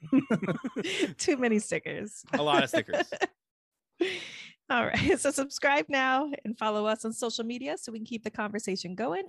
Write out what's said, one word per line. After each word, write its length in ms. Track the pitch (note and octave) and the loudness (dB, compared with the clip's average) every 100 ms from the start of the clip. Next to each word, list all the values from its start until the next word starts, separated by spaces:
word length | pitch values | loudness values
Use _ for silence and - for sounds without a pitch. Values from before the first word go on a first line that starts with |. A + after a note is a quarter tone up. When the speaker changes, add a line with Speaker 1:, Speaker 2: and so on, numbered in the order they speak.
| D#3 | 2
Speaker 1:
<laughs> 1040 | C4 - G#3+ - E3 C4 B3 E4+ G4+ C#4 - | 2 4 0 0 -4 -4 -6 -4 -2 -2 0
Speaker 2:
<laughs> 0 | |
Too 180 | - C4+ | 2 2
many 220 | A#3+ G#3+ | 4 2
stickers. 680 | - D#3+ D#3+ D3 G#3 - - | 2 -4 -4 -6 -8 -12 -4
Speaker 1:
A 80 | - | 0
lot 220 | G#3+ - | 4 4
of 60 | C#4 | 4
stickers. 420 | D#4+ - D4 E4 - - _ _ _ _ _ _ _ | 2 0 -2 -2 -2 -4 _ _ _ _ _ _ _
Speaker 2:
<laughs> 720 | F#4+ F4+ - - - - - | -2 -2 -10 -14 -18 -20 0
All 160 | B3 G#3+ | 2 2
right. 320 | - C#4 F4 | 2 4 4
So 140 | C#4+ | 2
subscribe 540 | C#4 C4+ - C#4+ C#4+ D#4 | 0 -4 0 4 4 2
now 420 | C#4 C4 C4 D4+ - | 2 4 2 0 -4
and 120 | G#3+ A#3 | -6 -2
follow 300 | G#3+ G#3+ G#3+ | 0 2 0
us 180 | A3 | 0
on 80 | A3+ | -2
social 320 | A3+ A#3 A3+ | -4 -4 -2
media 320 | A3+ B3 C#4 E4+ | -4 -4 -6 -6
so 140 | - | -8
we 80 | A3 | -10
can 80 | A3+ | -8
keep 160 | A3+ | -6
the 80 | G#3+ | -6
conversation 640 | - G#3+ G#3+ - F#3+ F3 | -4 -4 -4 -2 -4 -4
going 300 | F#3 B3 F4+ | -4 -2 -2